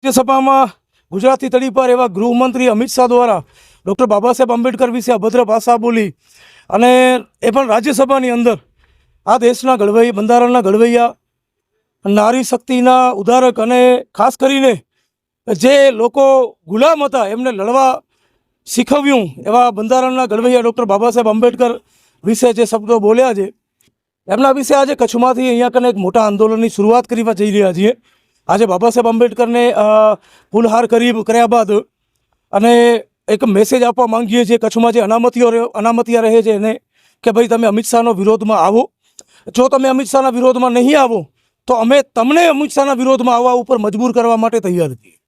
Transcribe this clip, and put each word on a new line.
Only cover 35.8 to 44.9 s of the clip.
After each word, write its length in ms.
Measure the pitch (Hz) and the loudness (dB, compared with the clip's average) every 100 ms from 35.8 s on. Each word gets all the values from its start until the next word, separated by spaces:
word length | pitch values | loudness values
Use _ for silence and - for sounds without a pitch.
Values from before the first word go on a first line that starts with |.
| 220 233 233 233 | -2 -2 0 0
રહે 200 | 226 226 | 2 2
છે 100 | 220 | 2
એને 280 | 208 214 220 _ _ _ _ | -2 -2 -6 _ _ _ _
કે 80 | - | -2
ભાઈ 160 | 214 233 | 0 0
તમે 200 | 226 226 | 0 0
અમિત 180 | 208 226 | -2 -2
શાહનો 280 | 233 233 | 0 0
વિરોધમાં 460 | 196 196 220 208 208 | 0 0 0 0 0
આવો. 320 | 170 220 - _ _ - _ _ - 233 | 2 0 -2 _ _ -20 _ _ -10 -2
જો 120 | 254 | 0
તમે 220 | 269 262 | 2 0
અમિત 180 | 262 262 | -2 0
શાહના 220 | 269 262 | 0 0
વિરોધમાં 420 | 240 254 254 247 | 0 0 0 0
નહીં 300 | 240 247 302 | 2 2 2
આવો 240 | 262 220 156 _ _ _ - | 0 -2 -8 _ _ _ -4
તો 60 | |
અમે 280 | 247 226 285 | -2 2 2
તમને 460 | 269 - 240 311 339 | 0 -4 0 2 2
અમિત 240 | 277 294 | 0 -4
શાહના 220 | - 277 | -2 -2
વિરોધમાં 420 | 262 254 269 254 240 | -2 0 0 0 0
આવવા 160 | 247 | 0
ઉપર 260 | 247 226 247 | -2 -2 -2
મજબૂર 340 | 214 214 247 | -2 -2 -2
કરવા 260 | 240 233 226 | 0 0 0
માટે 220 | 226 226 | 0 -2
તૈયાર 360 | 190 180 156 | -4 -4 -4